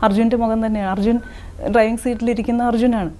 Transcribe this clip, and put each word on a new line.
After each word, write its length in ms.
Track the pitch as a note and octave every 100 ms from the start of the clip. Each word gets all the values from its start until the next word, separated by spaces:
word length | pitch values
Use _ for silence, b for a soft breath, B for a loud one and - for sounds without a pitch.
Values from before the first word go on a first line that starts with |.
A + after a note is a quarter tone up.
അർജുൻ്റെ 340 | A3 G3 A3+ A#3
മുഖം 280 | A3+ A3+ A3
തന്നെയാണ്. 260 | G#3+ G3
അർജുൻ 280 | F#3+ G3+ A#3+ B B B B -
ഡ്രൈവിംഗ് 280 | A3 A3 A3+
seat-ിലിരിക്കുന്ന 640 | B3+ A#3 A#3 A#3 A#3 A#3
അർജുനാണ്. 480 | A#3+ A#3 B3 A3+ F3+ D#3